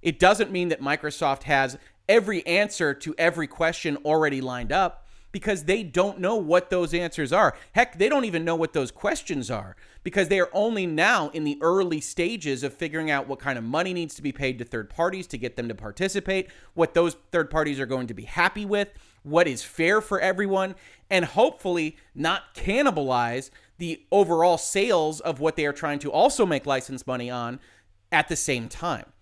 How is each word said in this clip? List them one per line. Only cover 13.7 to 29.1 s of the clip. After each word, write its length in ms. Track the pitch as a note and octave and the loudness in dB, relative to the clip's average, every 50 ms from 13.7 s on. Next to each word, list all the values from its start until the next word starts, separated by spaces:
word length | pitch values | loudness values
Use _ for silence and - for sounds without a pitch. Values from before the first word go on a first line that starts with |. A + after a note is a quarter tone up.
| B2+ D#3 F3+ F#3+ F3+ | -2 -2 -2 -2 -4
needs 220 | F3 E3+ D3+ - | -6 -6 -8 -10
to 80 | - - | -8 -8
be 100 | C#3+ B2+ | -8 -6
paid 260 | - C#3 C3 C3 A#2 | -4 -4 -4 -4 -4
to 60 | A#2+ | -10
third 240 | - - A#2 G#2+ - | -8 -8 -8 -8 -8
parties 380 | - - E3 F3+ F#3+ F#3+ F3+ | -4 0 0 0 0 -4 -10
to 100 | - - | -10 -10
get 200 | A#2 A2+ A#2+ - | -8 -8 -8 -6
them 120 | - A#2+ A#2 | -6 -8 -8
to 60 | A2+ | -8
participate, 760 | G2 A2 G#2+ G2+ - F3+ F#3+ - G3+ - - F#3+ F#3+ F#3 - - - - - _ | -10 -12 -14 -6 -4 -4 -2 -2 -4 -2 0 -2 -2 -2 -4 -12 -20 -20 -14 _
what 220 | E3+ E3 D#3+ - | 2 2 4 4
those 220 | E3+ E3+ E3+ E3 - _ _ | 2 2 2 0 -6 _ _
third 200 | - F3 D#3 - | -2 -2 -2 0
parties 280 | - D#3+ D#3 D3+ C#3+ C3+ | 0 -2 0 0 -2 -4
are 60 | C#3 | -4
going 220 | C3 C3 C3 B2+ | -4 -4 -4 -4
to 80 | A#2 A2+ | -6 -10
be 100 | - A2+ | -12 -12
happy 400 | - - E3+ E3+ F#3 - G#3 G#3 | -10 0 0 0 0 0 -4 -6
with, 240 | G3 G#3 G3+ G3+ G3+ - - - _ _ _ _ | -2 -2 -2 -2 -2 -6 -20 -20 _ _ _ _
what 240 | C#3+ D3 E3 F3 | 0 4 4 4
is 160 | D#3 B2+ A#2+ - | 4 2 -6 -8
fair 380 | - - - D#3+ E3+ G3+ G#3+ | -12 -4 0 2 2 2 2
for 180 | G#3+ - G3+ F#3+ | 0 0 -2 0
everyone, 560 | - F#3+ F#3 F3+ G#3 G3 G3 F#3+ F#3+ F#3+ F#3+ - - - - _ _ _ | 0 0 0 0 0 0 0 0 0 -2 -6 -12 -20 -20 -20 _ _ _
and 160 | G3 F#3 F3 | 0 0 0
hopefully 680 | - - G3 A#3 D4+ D#4 - - F#3+ F3 F3 D#3+ D3+ - _ _ _ _ | 0 4 4 4 4 4 -2 -4 -2 -2 0 -2 -4 -6 _ _ _ _
not 400 | C3+ D3 D#3+ F3+ G3 - - _ | -4 -2 -2 -2 -2 -6 -12 _
cannibalize 960 | - - - G3 B3 D4 C#4 G3+ D#3 C#3+ C3 B2+ A#2+ A#2+ A#2 A#2+ C3 C3+ - _ - _ _ _ | -6 -4 0 2 2 2 2 2 0 0 0 2 2 2 0 -2 -6 -8 -10 _ -20 _ _ _
the 300 | _ F3 E3+ D#3+ - _ _ | _ -8 -8 -8 -10 _ _
overall 460 | - G3+ G3+ D#3+ E3+ D#3+ E3 F3+ E3+ | 4 4 4 6 4 6 6 6 4
sales 640 | D#3+ - - - G3+ G3+ A#3+ G#3 F3 D#3 D3+ D#3 D3+ | 4 0 -2 0 0 2 4 4 4 2 2 -2 -4
of 200 | - E3 D#3 B2+ | -4 -4 -4 0
what 160 | C#3+ D#3+ D#3 | 0 -2 0
they 100 | - D3+ | 0 -2
are 80 | D3 C#3+ | -2 -2
trying 240 | - - D3+ D3 C#3+ | -2 -4 -4 -4 -4
to 120 | D3 D3 | -4 -2
also 360 | - D3+ G3+ C#4+ - - A3+ | 2 4 4 4 6 4 2
make 180 | F#3 D#3+ C3+ - | 2 2 -2 0
license 420 | C#3+ C#3 C3 - - C3+ B2+ - | 0 -2 -2 -2 -6 -12 -10 -6
money 220 | - B2+ B2 A#2+ A#2+ | -6 -6 -4 -4 -6
on 320 | B2 B2 A#2+ A#2 B2 C3+ - _ _ _ _ _ _ _ _ _ | -6 -6 -6 -6 -8 -10 -16 _ _ _ _ _ _ _ _ _
at 180 | - D#3 D3+ - | 2 2 2 2
the 80 | E3+ | -2
same 300 | - - - C#3 A#2+ A2+ | -4 -2 -2 -2 -2 -4
time. 380 | A#2 - - - F3 D3 G#2 - _ | -8 -12 -8 -6 -6 -6 -6 -8 _